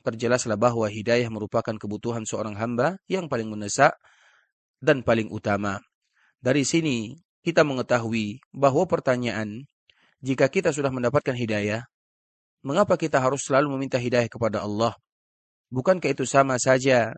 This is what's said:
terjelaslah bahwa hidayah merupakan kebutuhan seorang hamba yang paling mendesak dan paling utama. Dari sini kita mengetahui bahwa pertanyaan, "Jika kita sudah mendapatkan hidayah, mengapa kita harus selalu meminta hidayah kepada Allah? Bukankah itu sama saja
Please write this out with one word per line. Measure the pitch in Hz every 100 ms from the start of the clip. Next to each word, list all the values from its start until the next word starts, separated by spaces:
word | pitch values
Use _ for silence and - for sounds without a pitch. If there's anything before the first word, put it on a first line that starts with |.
terjelaslah | 127 113 117 123 120 101
bahwa | 120 117 107
hidayah | 107 107 120 117
merupakan | 110 104 117 117 107
kebutuhan | 101 104 120 117
seorang | 110 107 107 101
hamba | 117 120 147 190
yang | - 185 160
paling | 120 110
mendesak | 104 104 - 147 - _ _ _ _ _ _ _ _
dan | 135 139
paling | 123 113 104
utama. | 110 110 101 104 98 _ _ _ _ _ _
Dari | 123 143
sini | 127 165 156 120 110 147 _ _
kita | 165 165
mengetahui | 151 127 120 123 113 113 104 123 _ 139
bahwa | 139 139 180
pertanyaan, | 160 139 123 120 101 107 110 143 _ _ _ _ _
"Jika | 131 131 135
kita | 190 175
sudah | 147 139
mendapatkan | 127 120 143 - 120
hidayah, | 110 104 104 110 123 _ _ _ _ _ _ _
mengapa | 135 165 202 180
kita | 156 139
harus | 131 139
selalu | - 135 147 135
meminta | 135 127
hidayah | 120 123 117
kepada | 117 110 101
Allah? | 104 104 113 - _ _ _ _ _ _ _
Bukankah | 127 190 185 139 139
itu |
sama | 127 139 135 123
saja | 131 131 131 123 113